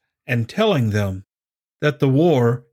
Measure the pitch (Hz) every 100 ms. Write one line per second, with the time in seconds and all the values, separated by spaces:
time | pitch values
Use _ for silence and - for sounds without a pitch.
0 | _ _ - 120 110 - 220 170 113 104
1 | 101 95 - _ _ _ _ _ 151 147
2 | 139 131 170 139 117 123 -